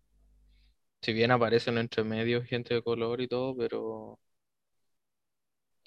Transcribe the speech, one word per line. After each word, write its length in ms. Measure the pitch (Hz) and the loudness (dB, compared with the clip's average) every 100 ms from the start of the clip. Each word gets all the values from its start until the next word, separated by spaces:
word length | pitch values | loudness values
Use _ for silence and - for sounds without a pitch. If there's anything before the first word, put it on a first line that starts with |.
| _ _ _ _ _ _ _ _ _ _ | _ _ _ _ _ _ _ _ _ _
Si 100 | - | -2
bien 200 | 110 117 | 2 4
aparecen 480 | 123 110 117 - 117 | 4 6 4 2 0
entre 240 | 113 - | 0 -2
medio 400 | 110 110 113 120 | 0 0 0 0
gente 320 | 120 120 120 120 | 0 -4 -2 -2
de 80 | |
color 360 | 113 117 113 123 | 0 -2 -2 -2
y 60 | 123 | -2
todo, 300 | 123 131 131 | -2 -2 -2
pero, 640 | 117 113 113 110 110 110 _ _ _ _ _ _ _ _ _ _ _ _ _ _ _ _ | -4 -4 -6 -8 -12 -18 _ _ _ _ _ _ _ _ _ _ _ _ _ _ _ _